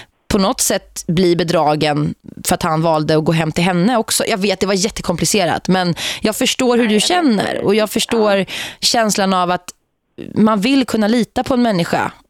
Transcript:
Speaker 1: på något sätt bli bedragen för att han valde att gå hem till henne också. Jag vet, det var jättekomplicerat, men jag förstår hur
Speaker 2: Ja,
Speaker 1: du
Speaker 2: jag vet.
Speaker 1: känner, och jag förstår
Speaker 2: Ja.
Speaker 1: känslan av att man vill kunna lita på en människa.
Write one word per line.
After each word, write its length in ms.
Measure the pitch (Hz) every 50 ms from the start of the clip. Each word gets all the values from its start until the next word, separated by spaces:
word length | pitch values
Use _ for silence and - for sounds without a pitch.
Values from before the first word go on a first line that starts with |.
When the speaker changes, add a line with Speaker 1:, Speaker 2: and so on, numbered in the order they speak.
| - _ _ _ _ _ -
Speaker 1:
på 60 | 208
något 200 | 190 202 254 -
sätt 420 | - - 220 190 - - _ - -
bli 280 | - 165 170 190 175 175
bedragen 760 | 165 180 160 175 170 151 151 151 151 156 151 147 147 147 165 - - _ - - - -
för 80 | - 180
att 80 | 175 -
han 180 | 175 156 160
valde 360 | 160 165 160 156 156 151 160
att 60 | 156 160
gå 60 | 160
hem 200 | 165 160 160 156
till 120 | - - 175
henne 340 | 190 180 175 175 233 262
också. 260 | 220 226 - - - -
Jag 100 | - 226
vet, 220 | - - - 190 -
det 60 | 208
var 60 | 190 208
jättekomplicerat, 920 | 185 185 220 - - - - 175 156 170 - - 202 180 160 107 - -
men 280 | - 180 185 180 175 160 - - - - -
jag 140 | - 214 214
förstår 420 | - 262 226 - - 262 240 247
hur 60 | 233 247
Speaker 2:
Ja, 60 | 208
Speaker 1:
du 60 | 214
Speaker 2:
jag 60 | 208
vet. 60 | -
Speaker 1:
känner, 540 | - 359 359 339 269 214 190 - - 65 - -
och 120 | - 202
jag 140 | 214 214 208
förstår 420 | - 226 - - 233 226 214 208 196
Speaker 2:
Ja. 80 | 196 185 - - - - - - -
Speaker 1:
känslan 540 | - - - 240 220 214 - - 196 190 190
av 180 | 180 180 175
att 180 | 180 180 - - - _ _ _ _ _ _ _ _ - - - -
man 260 | - 214 220 220 202
vill 240 | 180 262 277 277 247
kunna 220 | - - 220 214
lita 360 | 202 233 247 208 - _ 240 247
på 100 | - 277
en 80 | 240
människa. 500 | 240 233 202 170 170 - - 135 104 - - - _